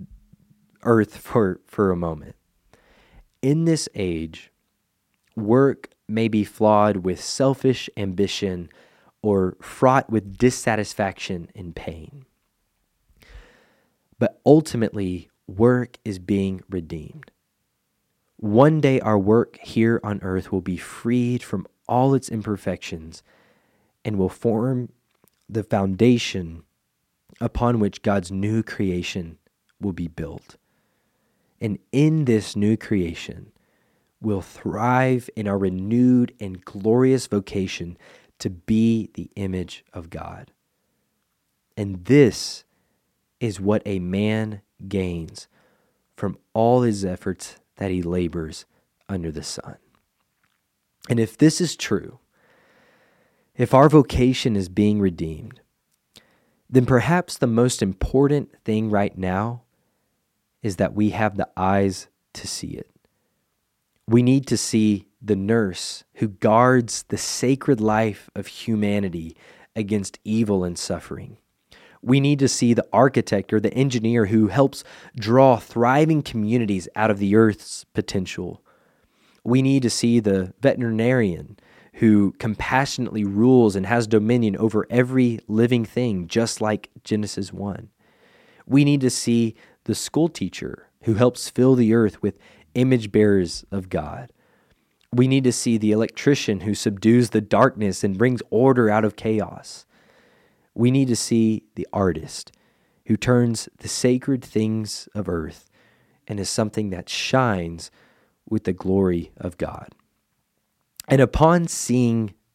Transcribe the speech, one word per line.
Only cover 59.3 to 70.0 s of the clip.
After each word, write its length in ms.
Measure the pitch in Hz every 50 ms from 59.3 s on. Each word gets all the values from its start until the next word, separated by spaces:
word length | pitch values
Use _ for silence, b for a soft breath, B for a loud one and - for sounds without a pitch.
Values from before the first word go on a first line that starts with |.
| 92 98 107 117 120 120 _ _ _ _ _ _ _ _ _ _ _ _ _ _ _ _ _ _ _ _
is 140 | - 107 90
that 180 | 104 98 - -
we 160 | 104 104 104
have 260 | 87 101 107 104 101
the 120 | 98 - - -
eyes 520 | - 92 95 98 98 98 98 92 - - _ _ _ _ _
to 160 | - - - -
see 220 | - - - -
it. 200 | - - - _ _ _ _ _ _ _ _ _ _ _ _ _ _ _ _ _ _ _ _ _ _ _ -
We 160 | - 113 123
need 240 | 123 123 135 139 131 -
to 80 | 120
see 500 | - - - - 110 107 107 104 98 98 _ _ _
the 160 | 110 104 104
nurse 680 | 98 98 104 113 117 107 95 90 - - - - - - _ _
who 140 | - 113 107
guards 760 | 95 - - 107 110 117 123 127 127 127 117 110 - - - -
the 80 | 101 -
sacred 640 | - - - - 123 123 139 131 - 151 135 107
life 480 | 107 110 107 110 113 107 98 - - - -
of 120 | 101 98
humanity 880 | - - - - 117 110 104 104 101 101 104 101 92 85 85 82 82 - b b b b b b b b
against 420 | 113 107 98 107 104